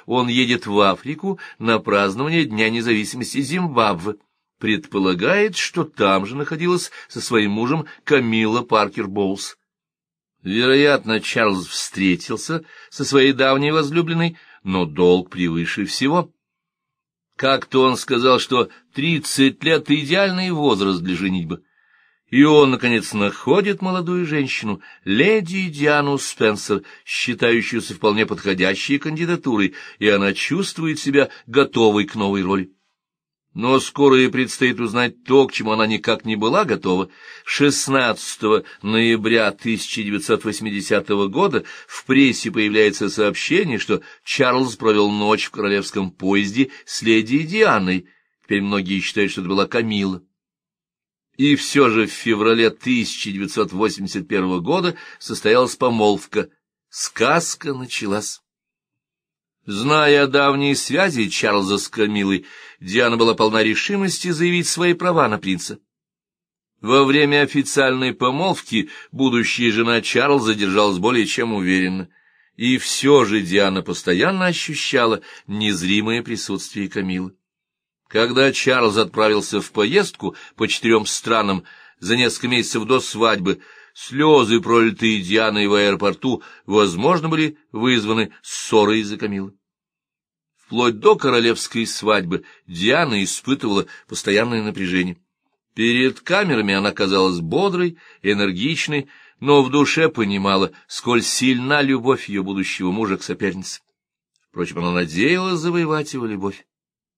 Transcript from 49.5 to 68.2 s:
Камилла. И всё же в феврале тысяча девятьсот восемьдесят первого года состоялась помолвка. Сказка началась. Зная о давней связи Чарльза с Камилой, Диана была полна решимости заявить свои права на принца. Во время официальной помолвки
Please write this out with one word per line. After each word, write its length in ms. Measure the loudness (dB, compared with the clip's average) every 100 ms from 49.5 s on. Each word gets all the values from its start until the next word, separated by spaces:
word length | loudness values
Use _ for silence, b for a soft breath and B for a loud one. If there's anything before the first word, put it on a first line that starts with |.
| -2
Камилла. 580 | 0 -2 -2 -2 -2 -4 _ _ _ _ _ _ _ _ _ _ _ -2
И 180 | 2 2
всё 320 | 0 2 4
же 180 | 4 0
в 60 |
феврале 560 | -2 -2 2 2 4 2
тысяча 640 | 0 -2 0 -2 -6 -8
девятьсот 420 | -6 -6 -4 -4
восемьдесят 560 | 0 -2 -2 -8 -8 -4
первого 320 | -2 -2 -2
года 360 | -2 -2 -2 -6 B B
состоялась 580 | -12 -2 2 4 4 2
помолвка. 720 | 0 2 2 2 -2 -6 -6 _ _ _ _
Сказка 840 | -10 -8 -2 2 2 -2 -8 -8
началась. 720 | -8 -8 -8 -4 -4 -6 -12 _ _ _ _ _ _ _ _ _ _ _ _
Зная 580 | -10 -4 2 4 6 6
о 40 | 6
давней 480 | 4 2 2 2 0
связи 520 | -2 0 0 0 -2
Чарльза 500 | 0 0 2 0 -2
с 100 | -2
Камилой, 580 | -2 0 0 0 0 B B B B
Диана 380 | -4 0 2 4
была 180 | 2
полна 300 | 4 2 2
решимости 640 | 0 0 -2 -2 -2 -4 -4
заявить 380 | -2 0 0 -2
свои 260 | -2 0
права 340 | 0 0 0 0
на 100 | 0
принца. 420 | -4 -4 -6 -14 _ _ _ _ _ _ _ _ _ _
Во 220 | 2 4
время 400 | 4 4 4 2
официальной 720 | 2 0 -2 2 2 2 -2
помолвки 760 | -2